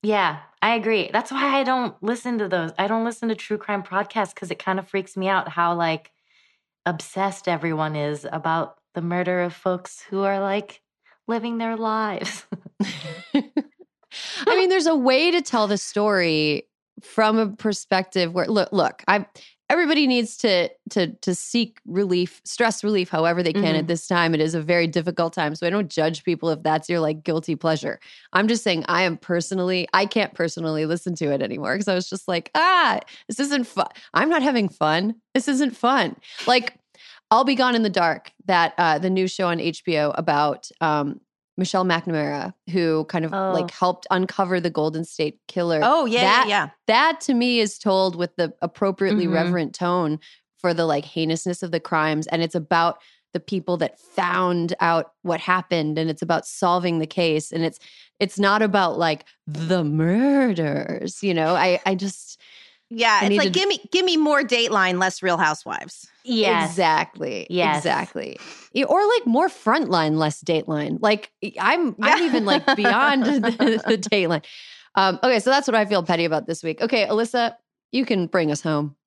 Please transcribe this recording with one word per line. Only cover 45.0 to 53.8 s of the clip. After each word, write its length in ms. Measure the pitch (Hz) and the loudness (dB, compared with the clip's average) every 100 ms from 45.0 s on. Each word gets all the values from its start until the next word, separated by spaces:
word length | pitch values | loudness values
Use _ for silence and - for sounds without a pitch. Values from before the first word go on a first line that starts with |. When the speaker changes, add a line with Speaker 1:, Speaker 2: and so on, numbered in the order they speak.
Speaker 2:
State 360 | 165 - 151 - - | -10 -4 -4 -4 -10
Killer. 320 | - 170 160 | -4 0 2
Speaker 3:
Oh, 240 | 208 311 262 | 4 4 2
yeah, 160 | 233 | 2
yeah, 60 | 196 226 | 4 4
Speaker 2:
That, 40 | 233 | 4
Speaker 3:
yeah. 220 | 208 151 _ - | 0 -2 _ 2
Speaker 2:
that 340 | 226 302 294 | 4 4 0
to 120 | - | 0
me 260 | 247 247 240 | 2 2 2
is 200 | 214 - | 0 -2
told 360 | 214 190 190 170 | 0 2 2 -2
with 200 | 175 - | -6 -2
the 180 | 165 - | -4 -2
appropriately 640 | 175 - 196 185 196 208 175 | -8 -2 -2 0 0 0 0
Speaker 1:
Mm-hmm. 80 | |
Speaker 2:
reverent 400 | 160 175 180 147 | 0 2 0 -2
tone 460 | - 180 180 160 151 - - _ _ | -4 -2 0 0 -4 -8 -20 _ _
for 120 | 180 165 | -2 0
the, 100 | 165 | 2
like, 180 | 143 | 0
heinousness 600 | 147 - 160 165 185 175 | -2 -4 -2 -2 -4 -6
of 80 | 180 | -4
the 80 | 165 | -6
crimes. 480 | - 160 156 156 156 | -2 0 2 0 -2
And 160 | 165 | -2
it's 100 | 165 | -2
about 460 | 175 151 170 165 - _ _ _ | -4 0 2 2 0 _ _ _
the 60 | 180 | -10
people 360 | - 196 160 | -6 -6 -2
that 220 | 175 | -2